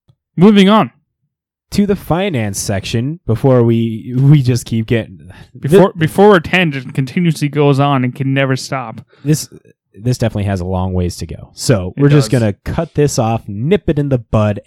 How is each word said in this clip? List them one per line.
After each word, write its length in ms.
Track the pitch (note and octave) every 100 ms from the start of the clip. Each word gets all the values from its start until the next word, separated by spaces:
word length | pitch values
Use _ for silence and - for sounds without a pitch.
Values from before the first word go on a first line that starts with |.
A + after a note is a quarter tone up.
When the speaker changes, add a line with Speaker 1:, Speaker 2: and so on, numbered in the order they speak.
| _ _ _ -
Speaker 1:
Moving 340 | F#3 G3+ F#3+
on. 220 | A3 C3+ _ _ _ _ _ _ _ _
Speaker 2:
To 160 | - G3+
the 80 | G3
finance 640 | - D#3+ G3+ C#3+ G#2+ G2
section 600 | - G2 - A#2 B2+ E3 -
before 380 | A2 C3+ B2+
we, 500 | A#2 A#2 A#2 A2 - B2+
we 280 | C#3 D3+
just 220 | B2 B2 -
keep 200 | A2+ A2
getting 460 | A#2 - F#2+ F#2+ - - B2
Speaker 1:
Before, 320 | C#3 F#3 F#3
Speaker 2:
thi- 40 | F3
Speaker 1:
before 360 | D#3+ - G#3
our 60 | F#3+
tangent 540 | - F3+ F3 C#3 B2+
continuously 560 | C#3 C3 - F3 D#3 D3
goes 300 | C#3+ C#3+ C3+
on 240 | C#3+ C#3
and 100 | B2+
can 220 | - C3+ C3+
never 200 | C3+ C3
stop. 460 | - C#3 A#2 A2+ - _ C#3
Speaker 2:
This, 260 | D#3 - - _ _ _ -
this 200 | A2+ B2
definitely 240 | A#2 G#2+
has 180 | G2+ F#2+
a 40 | F2+
long 280 | F#2 F#2
ways 240 | F#2 F2 -
to 80 | E2
go. 240 | - - -
So 400 | - A2 F#2 -
Speaker 1:
It 40 |
Speaker 2:
we're 60 | C#3+
just 200 | D3 A#2+
Speaker 1:
does. 100 | B2+
Speaker 2:
gonna 140 | A2
cut 400 | F#2+ - - E3
this 240 | - C#3+ -
off, 300 | A2+ A2+ -
nip 420 | G2+ C3+ G3+ -
it 80 | D3+
in 120 | C#3+
the 100 | C3
bud, 400 | A2+ A2+ G#2+ G2+